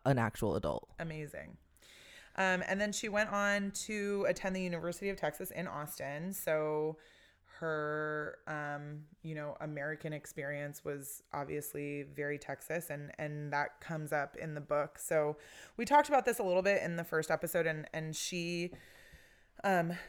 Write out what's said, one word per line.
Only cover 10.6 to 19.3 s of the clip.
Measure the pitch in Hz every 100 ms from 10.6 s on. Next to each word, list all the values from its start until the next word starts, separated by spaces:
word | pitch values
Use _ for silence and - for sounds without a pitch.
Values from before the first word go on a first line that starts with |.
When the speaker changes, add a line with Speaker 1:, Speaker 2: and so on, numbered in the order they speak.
| 147 143
Speaker 2:
was | 147 143 135 - -
obviously | 143 147 147 143 147 147 143 143
very | 143 143 147
Texas, | - 139 - 165 -
and, | 143 147 -
and | 151 151 147
that | 143 143 -
comes | - 160 151
up | 151 143 -
in | 160
the | 151
book. | 143 147 143 -
So | - 160 151 151 - - - -
we | 233
talked | 285 285
about | 269 247
this | 233
a |
little | 190 180
bit | 190 202
in | 170 170
the |
first | 165 160 156
episode, | 160 165 175 165
and, | 156 147
and | 160 156
she, | 156 - 180 170 170 175 - - - - - -